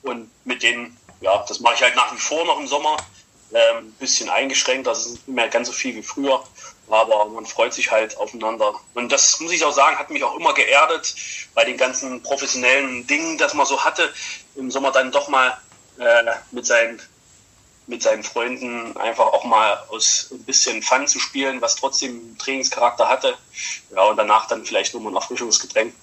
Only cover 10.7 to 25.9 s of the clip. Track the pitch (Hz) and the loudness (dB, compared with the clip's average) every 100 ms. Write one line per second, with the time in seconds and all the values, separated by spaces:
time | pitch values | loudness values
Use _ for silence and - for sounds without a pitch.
10.7 | 135 156 160 - - - - - - 117 | 6 4 2 -4 -8 -12 -12 -6 0 0
11.7 | 123 127 131 135 123 120 139 135 127 123 | 2 -2 -2 -8 -10 -6 -4 -4 -2 2
12.7 | 139 135 127 123 147 330 320 151 147 139 | 2 0 -6 -4 -2 -2 -2 -2 2 0
13.7 | 135 156 - 160 - - - - 139 131 | 2 0 0 -2 -4 -12 -14 -16 -12 -6
14.7 | 131 135 131 127 139 - 135 127 127 - | -2 2 2 2 0 0 2 2 0 -12
15.7 | - _ - 123 117 117 113 - 123 120 | -20 _ -2 4 6 4 0 -6 -8 2
16.7 | 120 113 113 - _ _ _ _ _ _ | 2 2 -4 -18 _ _ _ _ _ _
17.7 | _ - 117 117 107 104 - 120 123 123 | _ -14 -2 0 0 -2 -4 -4 -6 -8
18.7 | 120 113 - 113 113 - - 123 110 110 | -8 -10 -6 -4 2 4 4 4 4 4
19.7 | 101 - 107 - - - 127 113 135 123 | 0 -4 -2 0 0 -4 -12 0 2 2
20.7 | 110 - 127 143 131 - 139 135 127 143 | 0 0 0 2 -2 -2 -2 -2 -2 -2
21.7 | - 139 - 135 120 117 113 - 135 123 | -2 -2 -2 -4 -8 -14 -12 -6 -2 -2
22.7 | - 120 - 117 127 135 123 _ - - | 2 2 2 2 2 0 -2 _ -12 -10
23.7 | - - 95 101 107 104 107 - 113 107 | -10 -6 2 4 4 4 4 2 -6 -2
24.7 | - - 120 107 - - 123 120 107 - | -2 -2 -4 -6 -6 -6 -6 0 0 0
25.7 | 110 113 | -2 -2